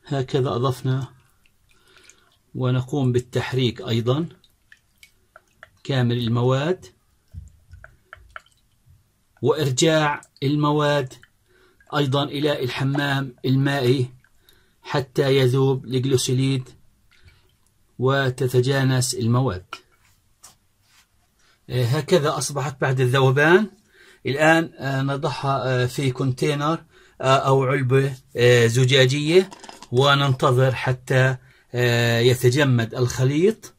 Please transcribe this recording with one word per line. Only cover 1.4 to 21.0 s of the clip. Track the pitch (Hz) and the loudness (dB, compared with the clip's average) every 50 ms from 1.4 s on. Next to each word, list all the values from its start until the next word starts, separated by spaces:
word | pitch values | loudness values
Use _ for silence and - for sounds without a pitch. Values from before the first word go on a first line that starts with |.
| _ _ _ _ _ _ _ _ _ _ _ - _ _ - _ _ _ _ _ _ _ _ | _ _ _ _ _ _ _ _ _ _ _ -20 _ _ -20 _ _ _ _ _ _ _ _
ونقوم | 123 127 127 127 127 127 - - 147 135 127 | -4 -2 -2 -2 -2 -2 -4 -4 -2 0 0
بالتحريك | 120 123 123 - - 123 120 - 123 127 131 117 104 - | 0 -2 -4 -4 -6 -6 -6 -4 -4 -2 -2 -2 -4 -6
أيضًا | - - 117 113 110 117 131 147 175 151 - _ _ _ _ _ _ _ - _ _ _ _ _ - _ _ _ _ _ _ - _ _ _ _ - _ _ _ _ | -8 -4 -4 -4 -2 -2 -2 -2 -2 -6 -10 _ _ _ _ _ _ _ -20 _ _ _ _ _ -20 _ _ _ _ _ _ -20 _ _ _ _ -20 _ _ _ _
كامل | - 139 131 123 120 120 123 | -6 -2 -2 0 0 0 -2
المواد، | 120 113 117 120 120 127 131 135 143 160 185 - - - _ _ _ _ _ _ _ _ - - - - _ _ _ _ - - - - _ _ _ _ - - - _ _ - _ _ _ _ _ _ _ _ _ _ - _ _ _ _ _ _ _ _ _ | -2 -2 -2 0 0 0 0 0 0 -2 -4 -4 -8 -20 _ _ _ _ _ _ _ _ -20 -20 -20 -20 _ _ _ _ -20 -20 -20 -20 _ _ _ _ -20 -20 -20 _ _ -20 _ _ _ _ _ _ _ _ _ _ -20 _ _ _ _ _ _ _ _ _
وإرجاع | - 127 147 156 151 135 131 123 165 165 160 156 151 147 147 139 - _ _ _ 143 | 0 0 0 0 -2 -4 0 2 2 2 4 2 2 0 -2 -4 -10 _ _ _ -4
المواد | 135 147 147 147 147 151 151 147 147 147 147 139 131 - - - _ _ _ _ _ _ _ _ _ _ _ _ _ - 147 | -2 0 0 0 0 2 2 2 2 0 0 -2 -4 -10 -20 -20 _ _ _ _ _ _ _ _ _ _ _ _ _ -2 -2
أيضًا | 147 135 127 139 143 | 0 0 0 -2 -2
إلى | 151 - 143 147 147 143 143 135 | -2 -4 -2 -2 -2 -2 -2 -4
الحمام | 120 - - 135 135 139 147 143 143 139 135 139 135 - _ - | -6 -4 -4 -2 -2 0 -2 -2 -2 -2 -4 -4 -6 -10 _ -2
المائي | 127 131 135 135 143 139 143 131 120 135 143 123 123 - - _ _ _ _ _ _ _ _ _ _ _ _ | 0 2 2 2 2 0 0 2 2 2 2 0 -4 -6 -20 _ _ _ _ _ _ _ _ _ _ _ _
حتى | _ - - 147 135 - _ - 143 135 135 135 | _ -4 -4 -4 -4 -2 _ 0 0 2 4 4
يذوب | 131 127 123 135 135 135 135 127 - | 4 2 2 2 2 2 0 -2 -4
الجلوسيليد | 113 127 131 123 135 135 127 - - 131 127 135 135 135 131 127 - - _ _ _ _ _ _ _ _ _ - - _ _ _ _ _ _ _ _ _ _ _ _ _ - | -4 -4 -2 -2 0 0 0 0 0 0 0 0 0 -2 -4 -6 -10 -20 _ _ _ _ _ _ _ _ _ -20 -20 _ _ _ _ _ _ _ _ _ _ _ _ _ -4
وتتجانس | 123 127 135 139 139 131 127 - 135 123 - 127 123 135 139 139 135 131 131 127 123 - - | -2 0 0 0 0 -2 -2 -2 -4 0 0 0 0 2 0 0 0 0 0 0 0 -2 -4
المواد. | - 113 113 120 123 135 127 92 87 - _ - - _ _ _ _ _ _ _ _ _ _ _ _ _ - _ _ _ _ _ _ _ _ _ _ | -4 -2 0 0 2 0 -2 -4 -6 -12 _ -18 -18 _ _ _ _ _ _ _ _ _ _ _ _ _ -20 _ _ _ _ _ _ _ _ _ _